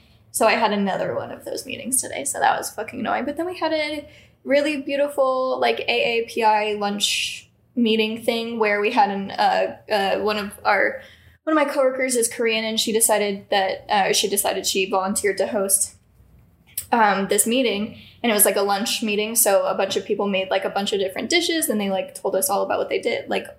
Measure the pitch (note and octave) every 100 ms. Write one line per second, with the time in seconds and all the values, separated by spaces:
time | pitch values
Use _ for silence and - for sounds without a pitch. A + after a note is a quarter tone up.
0 | _ _ _ - A3+ A#3 A3 G3+ G3 -
1 | - A#2+ A#2 - - - - - G#3+ C4
2 | - - - - A3 A#3 A#3 - A3 -
3 | G3 G#3 C4 C#4+ F4 F4+ D#4+ D#4 D4+ D4+
4 | D4 - - _ B3+ C#4 D4+ C#4+ C4+ C#4
5 | C#4+ C#4 C4 C4 C4 B3+ A#3 A#3 - A#3+
6 | A#3+ A#3 A#3 A#3 A3 G#3+ G#3+ G#3 G3+ G#3
7 | - - - - - _ _ B3 A3+ A3
8 | A3 A3+ - A3+ A#3 A#3 G#3+ G#3 G#3 B3+
9 | G3+ G3 G3 - G3+ F#3 F#3+ - - G#3
10 | F#3+ F#3+ G3+ G#3+ G3+ - G#3+ G3 - -
11 | - - - _ D#4 D#4 C#4+ C#4+ C4 C4
12 | C4 B3 A3 - A3+ A3 A3 A3 - A3
13 | A3 G#3 G#3 G3 - G3+ F#3+ - - G#3
14 | F#3 F#3 G3 G3+ G3 F#3+ F#3+ G3 F#3+ G3
15 | F#3+ - G3+ F#3+ G3 A3 G3 - - -
16 | _ _ _ - _ _ _ - - A#3+
17 | G#3 F#3+ G3 G4+ A3+ B3 A#3 G3+ G#3+ -
18 | - - A#3+ G#3 G3+ G3 G3+ G3 A#3 -
19 | G#3+ G#3 G#3+ A#3 G#3 F#3+ F#3 G3+ G3 G3+
20 | - G#3 G3+ F#3+ F#3+ F#3+ G3 G3 G3 G3
21 | F#3+ - - E4+ F4 E4 D#4+ G#3+ G3 F#3+
22 | F#3 - G3+ F#3+ F#3+ G3 F#3+ F#3+ F#3+ F#3+
23 | A#3 - - - -